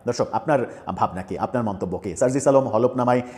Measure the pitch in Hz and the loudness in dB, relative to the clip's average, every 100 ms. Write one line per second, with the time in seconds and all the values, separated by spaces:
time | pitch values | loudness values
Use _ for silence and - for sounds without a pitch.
0 | 120 120 120 110 160 139 117 - - 92 | -6 -2 -2 -2 0 0 0 -8 -8 -2
1 | 104 87 92 87 113 123 110 95 95 87 | -2 -2 -6 -4 -2 -2 -2 -4 -4 -6
2 | 98 87 127 135 139 135 131 107 123 127 | -6 0 0 2 4 4 4 2 2 2
3 | 123 123 123 | 2 2 0